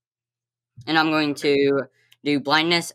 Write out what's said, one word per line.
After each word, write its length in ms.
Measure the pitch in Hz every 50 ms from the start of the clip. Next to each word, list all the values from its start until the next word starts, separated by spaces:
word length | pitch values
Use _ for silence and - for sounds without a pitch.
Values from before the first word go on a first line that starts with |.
| _ _ _ _ _ _ _ _ _ _ _ _ _ _ - 117 -
And 100 | 151 160
I'm 120 | 160 156 160
going 240 | 156 156 151 147 135
to 480 | - - 147 139 139 139 139 139 135 127 - _ _ _ _ _ _ -
do 160 | 147 147 135
blindness 520 | 110 139 151 156 156 170 175 170 165 -